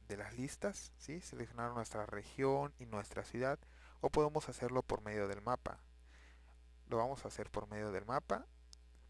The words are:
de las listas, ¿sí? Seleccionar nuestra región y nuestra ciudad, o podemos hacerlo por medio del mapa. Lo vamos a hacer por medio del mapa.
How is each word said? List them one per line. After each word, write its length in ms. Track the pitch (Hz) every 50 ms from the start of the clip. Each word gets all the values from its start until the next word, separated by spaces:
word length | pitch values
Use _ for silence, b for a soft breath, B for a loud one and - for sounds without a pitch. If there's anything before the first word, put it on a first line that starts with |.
| - -
de 100 | 104 101
las 160 | 104 107 117 120
listas, 540 | 127 143 - - - 202 196 - - - - -
¿sí? 240 | - - 143 180
Seleccionar 500 | - - - 123 117 107 117 120 120 120
nuestra 340 | 120 120 110 - - 107 104
región 680 | - 104 104 104 - - - 135 135 139 139 143 143 - -
y 80 | 123
nuestra 380 | 117 110 104 98 - - - 101
ciudad, 360 | - - 120 127 131 143 - - B B B B B B B
o 80 | B 139
podemos 380 | - 156 151 151 151 156 - -
hacerlo 340 | 123 - 123 123 127 127 -
por 180 | - 110 107
medio 260 | 107 107 107 107 101 98
del 140 | 98 101
mapa. 380 | 101 120 123 - - - - - - - - - b b b b b b b b b b b b - - - - - -
Lo 100 | 120 113
vamos 260 | 113 127 139 - -
a 60 | 104
hacer 200 | - - 104 -
por 180 | - 107 107 104
medio 240 | 107 104 107 107
del 140 | 98 95 101
mapa. 400 | 107 127 147 - - 196 - - - - - - - - - - - - - - -